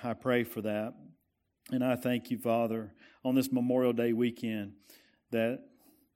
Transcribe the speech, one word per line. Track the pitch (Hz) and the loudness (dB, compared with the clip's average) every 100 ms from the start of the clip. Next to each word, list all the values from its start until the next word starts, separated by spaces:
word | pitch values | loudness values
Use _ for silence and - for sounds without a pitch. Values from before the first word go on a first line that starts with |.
I | 123 | -8
pray | 110 131 120 | -4 0 2
for | 113 113 | 0 -4
that. | 107 104 110 - - - _ _ _ _ - | -4 -4 -4 -10 -20 -20 _ _ _ _ -6
And | 127 | 0
I | 127 120 | 0 0
thank | 123 123 - | 0 -2 -2
you, | 117 | -2
Father, | 117 113 117 113 107 - - - | 0 2 0 -2 -6 -14 -20 -8
on | 131 131 | 0 2
this | 127 | 2
Memorial | 127 123 127 127 | 0 2 4 4
Day | 117 117 | 2 2
weekend | 113 120 113 117 110 101 104 - - _ _ _ | 2 0 0 -6 -6 -8 -14 -20 -20 _ _ _
that | 117 113 131 - _ _ _ _ | 0 0 -2 -10 _ _ _ _